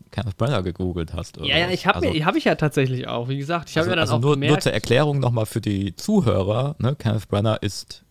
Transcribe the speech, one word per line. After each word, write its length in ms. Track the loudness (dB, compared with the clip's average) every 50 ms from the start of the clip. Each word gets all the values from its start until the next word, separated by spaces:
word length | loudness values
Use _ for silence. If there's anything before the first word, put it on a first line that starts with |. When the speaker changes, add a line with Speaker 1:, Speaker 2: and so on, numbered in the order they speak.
| -20 _
Speaker 1:
Kenneth 280 | -10 -8 -6 -6 -4
Branagh 240 | -2 -2 0 0 -2 -2
gegoogelt 500 | -4 -4 -4 -4 -4 -2 -4 -6 -6 -6
hast 240 | -8 -8 -10 -10
oder 80 | -8 -4
Speaker 2:
Ja, 100 | 0 0 0
ja, 80 | 0
Speaker 1:
was. 60 | 0 -2
Speaker 2:
ich 100 | 0 0
hab 120 | 0 0
Speaker 1:
Also 120 | 2 0 0
Speaker 2:
mir, 140 | 0 0 0
hab 100 | 0 0
ich 100 | 2 2
ja 100 | 2 2
tatsächlich 520 | 2 0 0 2 2 0 0 0 -4 -6
auch. 220 | -6 -6 -6 -4 -4
Wie 80 | -6
gesagt, 320 | -6 -4 -4 -4 -6 -6 -4
ich 80 | -2
hab 40 | -2
Speaker 1:
Also, 100 | 0 0
Speaker 2:
mir 40 | 0
dann 40 | 0
Speaker 1:
also 140 | 2 2 2
Speaker 2:
auch 60 | 2
Speaker 1:
nur, 120 | 2 2 2
Speaker 2:
gemerkt 180 | 2 4 2
Speaker 1:
nur 80 | 4 4
zur 100 | 2 2 0
Erklärung 460 | 0 2 2 4 4 4 2 2 0
nochmal 260 | 0 2 2 0 0
für 160 | -2 -2 -2
die 340 | -2 0 0 0 -2 -4 -6
Zuhörer, 800 | -6 -2 2 4 4 4 4 4 2 2 2 0 0 0 -2 -2 -2
ne? 160 | -2 -2 -2
Kenneth 320 | 0 -2 -2 -2 -2 -2
Branagh 300 | -2 -2 0 2 2 0 0
ist 420 | -2 -4 -6 -8 -12 -16 -18 -20 _ _